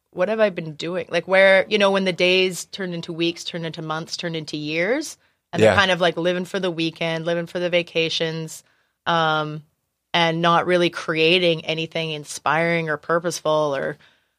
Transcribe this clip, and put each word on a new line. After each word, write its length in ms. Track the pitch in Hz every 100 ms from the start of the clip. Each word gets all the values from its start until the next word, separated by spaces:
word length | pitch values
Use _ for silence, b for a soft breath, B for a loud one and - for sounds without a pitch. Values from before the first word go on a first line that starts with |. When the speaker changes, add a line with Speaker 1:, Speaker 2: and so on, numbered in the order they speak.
| _
Speaker 1:
"What 180 | 165 185
have 100 | 220
I 100 | 214
been 220 | 175 160 147
doing?" 300 | 160 180 -
Like, 180 | 170 175
where, 380 | 190 196 190 185
you 80 | 202
know, 120 | 196
when 140 | 196 190
the 80 |
days 520 | 170 180 185 185 170 -
turned 280 | - 180 170
into 180 | 165
weeks, 300 | 165 170 165
turned 220 | - 175 165
into 140 | 160
months, 340 | 160 156 165 -
turned 180 | 175 160
into 220 | 151 151
years, 600 | 147 160 185 277 302 - _ _ _
and 80 | 170
Speaker 2:
Yeah. 60 | 214
Speaker 1:
they're 80 | 196
kind 140 | 190
of, 100 | 175
like, 160 | 175 165
living 280 | 170 180 180
for 140 | 196
the 120 | 180
weekend, 540 | 165 165 - 165 160 165
living 180 | 170 170
for 140 | 180
the 100 | 175
vacations, 920 | 175 170 165 165 - 160 160 160 - _ _ _ _ -
um, 560 | 170 160 156 151 156 - _ _ _ _
and 280 | 170 165 165
not 240 | 170 170 170
really 240 | 180 175
creating 720 | - - 160 160 185 170 160 -
anything 460 | 160 160 165 160
inspiring 800 | 151 143 - 135 156 170 170 160
or 80 | 147
purposeful 760 | - 170 170 160 156 156 151 135
or 220 | 156 147 b b b